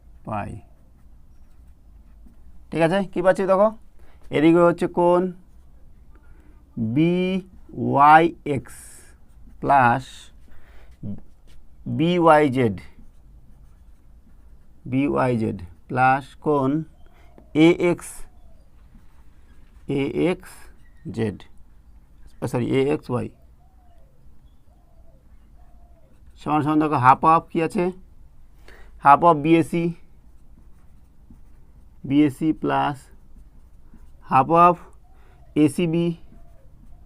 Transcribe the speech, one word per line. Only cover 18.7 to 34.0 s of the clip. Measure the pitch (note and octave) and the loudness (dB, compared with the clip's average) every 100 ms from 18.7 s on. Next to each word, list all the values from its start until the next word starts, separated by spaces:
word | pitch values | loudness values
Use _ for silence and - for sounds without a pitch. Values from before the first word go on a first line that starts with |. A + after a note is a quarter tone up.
| - - - - - - - - - - - - C#3 | -20 -20 -20 -20 -20 -20 -20 -20 -20 -20 -18 -8 -6
এএক্সজেড। | C#3 - D3+ F3+ - - - - - - - A2+ A2 F2+ - - - - - - - - - - B2 | -4 -2 -2 -4 -10 -20 -20 -20 -20 -20 -12 -6 -6 -6 -16 -20 -20 -20 -20 -20 -20 -20 -20 -10 -8
সরি, | B2+ A2+ B2+ | -4 -2 -2
এএক্স | C3+ D3+ - | -2 -4 -6
ওয়াই | B2 - - - - _ _ - - - - - - - - - - _ - - - - - - - - - - - - - - - | -8 -8 -14 -20 -20 _ _ -20 -20 -20 -20 -20 -20 -20 -20 -20 -20 _ -20 -20 -20 -20 -20 -20 -20 -20 -20 -20 -20 -20 -20 -20 -14
সমান | - D3+ | -4 -2
সমান | D3 D#3 | 0 0
দেখো | D#3 D3 | 0 2
half | B2+ C3+ D#3+ | 4 4 4
of | E3 E3 | 2 0
কি | E3 D#3+ | -4 -4
আছে? | - F3+ F3+ - - - - - - - - - - | -2 -4 -6 -16 -20 -20 -20 -20 -20 -20 -20 -20 0
Half | C#3+ C#3 E3+ | 4 6 6
of | D#3+ | 2
বিএসি, | D3 E3 D#3 F3 E3+ E3+ - - - - - - - - - - - - - - - - - - - - - | 2 2 2 -2 -4 -6 -16 -20 -20 -20 -20 -20 -20 -20 -20 -20 -20 -20 -20 -20 -20 -20 -20 -20 -20 -16 -4
বিএসি | C#3+ D3+ B2+ D#3+ D#3 | 0 0 0 -4 -4
plus | C#3+ C3+ C#3 C3+ - - - - - - - - - - | -4 -4 -4 -6 -14 -20 -20 -20 -20 -20 -20 -20 -20 -20